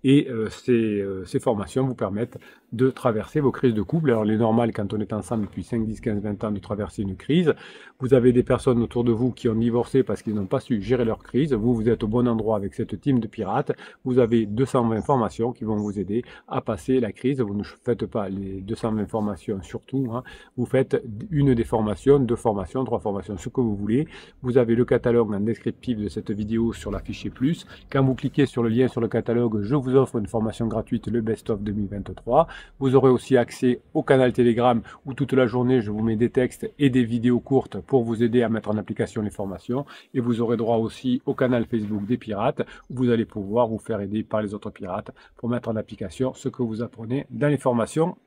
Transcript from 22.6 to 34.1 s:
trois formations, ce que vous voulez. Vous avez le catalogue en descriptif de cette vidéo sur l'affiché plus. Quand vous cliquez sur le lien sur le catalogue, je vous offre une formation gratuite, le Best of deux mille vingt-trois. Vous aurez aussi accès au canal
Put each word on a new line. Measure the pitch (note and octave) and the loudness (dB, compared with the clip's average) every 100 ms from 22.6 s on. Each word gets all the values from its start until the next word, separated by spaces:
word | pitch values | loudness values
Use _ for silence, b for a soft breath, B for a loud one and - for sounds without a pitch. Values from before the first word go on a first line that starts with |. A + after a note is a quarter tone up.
| F#2 C3 | -4 -6
trois | C3 A2+ | -4 -4
formations, | - G2 F#2+ G2 | -4 -6 -6 -10
ce | - | -6
que | - | -2
vous | A#2+ G2+ | -2 -2
voulez. | G#2 A#2+ D#3 B B B | 0 0 -2 B B B
Vous | B2+ B2 | 0 2
avez | A#2 A2+ | 4 2
le | |
catalogue | A#2+ B2 B2 A#2 A2 | 4 2 4 2 2
en | G2+ | 0
descriptif | G#2 A2+ - - - A2+ | -2 -2 -4 -6 -6 -4
de | G#2 | -4
cette | A2 G#2 | -6 -6
vidéo | G#2 G#2+ A2+ A2+ | -6 -2 0 0
sur | G#2+ - | -2 -6
l'affiché | G2 - G2+ G#2+ | -8 -8 -10 -10
plus. | - C3 E3 - B B | -4 -4 -4 -8 B B
Quand | C#3 | 0
vous | C3+ B2+ | 2 0
cliquez | C3 - C3+ | -4 0 0
sur | - | 0
le | A2+ | 0
lien | A2+ B2+ | 2 2
sur | B2 | 0
le | A2+ | -2
catalogue, | A#2+ - A#2 A#2+ G#2+ | -2 0 0 0 -2
je | G2+ D3 | 0 -2
vous | B2+ C3 | 4 4
offre | B2+ A#2+ | 4 0
une | G2+ | -4
formation | A#2 A2 - A2+ | -2 -2 -2 -4
gratuite, | G#2+ G#2+ A#2 - | -2 -4 -4 -2
le | A2+ | -4
Best | A2+ G#2+ - | -2 -4 -4
of | G#2+ | -4
deux | G#2 | -4
mille | G#2 G2 | -4 -4
vingt-trois. | G2+ F#2+ F#2 - C3 E3 B B _ | -6 -10 -12 0 2 2 B B _
Vous | C3+ C3 | 4 6
aurez | C3 | 6
aussi | B2 - B2+ | 4 4 4
accès | A#2+ - B2+ C3 _ | 4 0 0 0 _
au | D#3 | -4
canal | C#3 | 4